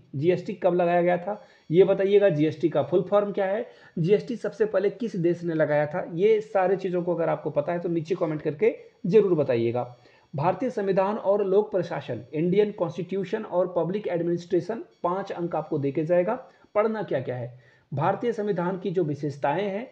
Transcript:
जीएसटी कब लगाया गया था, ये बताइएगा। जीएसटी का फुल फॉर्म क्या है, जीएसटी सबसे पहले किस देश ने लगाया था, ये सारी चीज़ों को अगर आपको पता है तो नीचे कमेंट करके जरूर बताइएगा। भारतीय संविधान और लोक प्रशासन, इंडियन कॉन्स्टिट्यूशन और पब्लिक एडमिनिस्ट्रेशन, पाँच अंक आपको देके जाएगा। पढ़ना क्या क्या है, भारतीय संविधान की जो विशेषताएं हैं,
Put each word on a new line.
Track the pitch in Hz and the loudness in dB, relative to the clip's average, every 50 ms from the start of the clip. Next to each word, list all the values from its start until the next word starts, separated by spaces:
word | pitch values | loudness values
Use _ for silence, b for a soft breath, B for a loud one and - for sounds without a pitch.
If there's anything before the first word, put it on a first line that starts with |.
| - _ - | -12 _ -6
जीएसटी | 135 151 180 180 175 175 226 202 | -2 0 2 0 0 -2 -6 -6
कब | - 196 180 175 | 0 0 2 2
लगाया | 180 175 170 175 175 | 2 2 4 4 4
गया | 170 180 180 175 | 4 4 2 0
था, | - 202 214 - B B B B B B | -2 -4 -8 -8 B B B B B B
ये | 151 180 190 | 6 6 6
बताइएगा। | 180 196 190 190 196 202 202 202 202 | 6 6 2 2 4 6 6 6 6
जीएसटी | 156 147 156 156 - - 170 156 | 4 4 2 0 0 0 -2 0
का | - 151 | 2 0
फुल | 135 - 175 196 | 0 2 0 0
फॉर्म | 180 - 208 208 202 202 | 0 2 2 2 2 0
क्या | 180 208 196 | -2 -2 -2
है, | 190 196 226 240 - B B B B B 185 | 0 -2 -2 -4 -8 B B B B B 0
जीएसटी | 156 175 208 185 - - 240 | 2 4 4 2 2 -2 -8
सबसे | - - 202 - - - | -6 -6 -4 -2 0 0
पहले | - - 190 196 202 | 0 0 0 0 0
किस | 196 - 240 214 - | -2 -2 -6 -4 -2
देश | 185 160 175 170 170 170 | 0 0 0 0 0 -2
ने | 170 160 | -2 0
लगाया | 156 151 143 151 147 151 | 0 2 2 2 2 0
था, | 147 180 185 - - | 0 -2 -6 -6 -4
ये | 170 160 196 220 220 208 | -2 2 4 4 4 2
सारी | 214 - - 196 185 185 196 | 0 0 0 2 2 2 2
चीज़ों | 180 190 185 175 180 | 0 -2 -2 -2 -2
को | 175 180 170 | 0 -2 -2
अगर | 165 165 160 | 0 0 -2
आपको | 151 147 - 156 | -2 -2 -4 -4
पता | - 147 143 175 | -2 -2 -2 -2
है | 175 175 | -2 -4
तो | 175 175 | -2 -2
नीचे | 170 170 156 - 190 | -2 -2 -2 -2 -2
कमेंट | 175 180 156 156 151 | -2 -2 -2 -4 -4
करके | - 156 143 151 208 233 - - B B B B - | -4 -6 -2 0 0 0 0 -2 B B B B 0
जरूर | 170 196 214 202 190 175 | 4 4 6 6 4 2
बताइएगा। | 151 139 135 123 117 117 117 117 123 120 120 - b b b b b b b b | 2 2 2 2 2 2 0 0 -2 -4 -6 -10 b b b b b b b b
भारतीय | 139 151 180 185 - 269 240 | -2 0 0 0 0 -2 -4
संविधान | - 220 196 196 185 196 190 202 220 | -2 -2 -2 0 2 2 2 0 -2
और | 226 - 185 202 202 202 | -2 0 0 2 2 2
लोक | 185 185 208 208 - | 2 2 2 2 2
प्रशासन, | 208 185 165 - 165 156 - - 120 104 - - 156 | 0 -2 -2 -2 -6 -8 -6 -8 -8 -10 -10 -6 -4
इंडियन | 151 170 180 185 208 208 208 | 0 0 2 4 4 2 2
कॉन्स्टिट्यूशन | 196 - 175 165 - 196 175 - 190 196 185 - - 220 214 | 0 -4 -4 -4 -4 -6 -8 -6 -4 -4 -4 -4 -6 -6 -6
और | - - 180 190 180 - | -2 0 0 0 0 0
पब्लिक | 170 165 170 190 214 208 - | -2 -2 -2 -2 -4 -4 -4
एडमिनिस्ट्रेशन, | 175 165 170 170 170 170 - - 190 170 170 - 233 233 - - _ _ | -2 -2 -2 -2 -2 -4 -4 -2 -2 -2 -2 -2 -6 -8 -10 -14 _ _
पाँच | - 175 180 196 196 - | -4 -4 -2 -4 -6 -6
अंक | - - 170 160 170 | -6 -6 -6 -4 -4
आपको | 156 156 - 165 147 | -4 -4 -2 -4 -2
देके | 135 139 135 165 156 | -2 -2 -2 -2 0
जाएगा। | 160 175 175 180 214 240 254 - B B B B B B | 2 2 2 2 2 -2 -6 -6 B B B B B B
पढ़ना | 208 214 220 220 214 | 0 0 0 0 -4
क्या | 190 170 170 135 | -4 -4 -4 -4
क्या | 117 127 123 | -4 -4 -8
है, | 123 117 120 - b b b b b b b | -8 -8 -12 -14 b b b b b b b
भारतीय | 151 139 160 185 202 196 240 233 | -4 -2 0 0 0 0 -2 -4
संविधान | 220 214 208 208 196 185 170 180 190 180 | -2 -2 -2 -2 -2 -2 -2 -4 -4 -4
की | - 202 | -4 -4
जो | 165 190 170 | -2 0 -2
विशेषताएं | 147 143 135 151 147 139 - - 139 143 180 208 | -2 -2 -4 -6 -6 -6 -2 -2 0 0 0 -2
हैं, | 202 190 208 254 - | -4 -4 -6 -8 -8